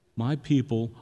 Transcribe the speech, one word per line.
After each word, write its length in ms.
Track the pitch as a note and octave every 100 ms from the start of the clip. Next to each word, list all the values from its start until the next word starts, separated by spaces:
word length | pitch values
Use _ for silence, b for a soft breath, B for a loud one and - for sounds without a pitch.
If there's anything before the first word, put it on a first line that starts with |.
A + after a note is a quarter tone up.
| _ -
My 180 | A#2+
people 560 | D3+ - C#3 B2+ A2+ A#2 B